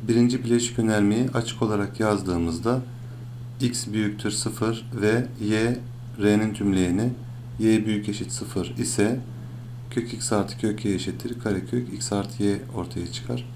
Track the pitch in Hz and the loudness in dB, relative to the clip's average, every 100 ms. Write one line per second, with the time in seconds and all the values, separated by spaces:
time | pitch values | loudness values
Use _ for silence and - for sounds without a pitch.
0 | 113 117 123 127 120 120 120 - 110 107 | 4 4 4 2 2 2 2 0 2 4
1 | 101 110 131 123 117 - 113 104 101 - | 4 4 2 0 -2 -2 0 0 -2 0
2 | 110 104 92 87 85 82 107 127 123 - | 2 2 2 0 0 0 0 0 -2 -10
3 | - - - - - - 123 - 107 107 | -12 -12 -12 -12 -12 -2 -2 -2 -2 0
4 | 104 104 107 104 110 - 110 113 - 117 | 0 0 -4 -2 -4 0 0 0 -6 0
5 | 107 117 120 - 107 107 113 123 - - | 4 4 2 -2 0 2 2 0 -4 -12
6 | - - 104 104 110 104 101 95 90 92 | -12 2 6 6 4 2 2 4 4 4
7 | 120 123 - - - - 110 110 107 104 | 2 -2 -10 -12 -12 0 4 4 4 0
8 | 104 98 - - - 98 87 - 120 - | 0 -4 -4 -6 -4 -4 -4 -2 -2 2
9 | 104 131 - - - - - - - - | 2 2 -4 -12 -12 -12 -12 -12 -4 -4
10 | 113 - - 104 98 - 107 104 104 95 | -4 -4 0 2 2 -2 -2 0 0 0
11 | 98 - 117 120 110 95 - 123 120 - | -2 -6 -8 -4 -2 -2 0 -2 -2 -6
12 | - 101 98 - 101 98 - 87 87 90 | -2 -2 -2 0 0 0 -4 -8 -6 -6
13 | 85 - - 123 120 | -6 -8 -6 -6 -6